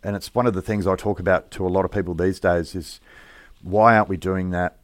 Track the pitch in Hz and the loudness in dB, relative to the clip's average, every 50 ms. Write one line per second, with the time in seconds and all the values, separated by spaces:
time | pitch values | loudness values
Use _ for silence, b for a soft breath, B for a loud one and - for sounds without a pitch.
0 | _ 98 101 98 - - _ - 123 123 104 92 87 - 107 104 92 92 95 92 | _ -6 -6 -6 -8 -4 _ 0 0 0 0 -2 -4 -2 -4 -2 0 0 0 0
1 | - 110 101 92 90 92 92 87 - - - - 98 92 90 95 95 92 - 104 | 0 -4 -4 -2 0 2 2 0 0 -4 -8 -6 -4 -2 0 0 0 0 -2 -4
2 | 95 87 87 80 90 95 95 - - 95 87 87 85 - - 92 85 - - - | -4 -4 -2 -2 0 -2 -2 0 0 2 2 2 0 -4 -8 -12 -12 -12 -16 -20
3 | B B B B B B B B B B B B - 95 95 104 107 117 117 107 | B B B B B B B B B B B B -12 -2 2 6 6 8 8 6
4 | 107 95 95 87 - 95 95 95 92 92 90 87 90 87 _ _ | 4 2 -2 -6 -2 -4 -2 -2 -2 -4 -2 -2 -2 -4 _ _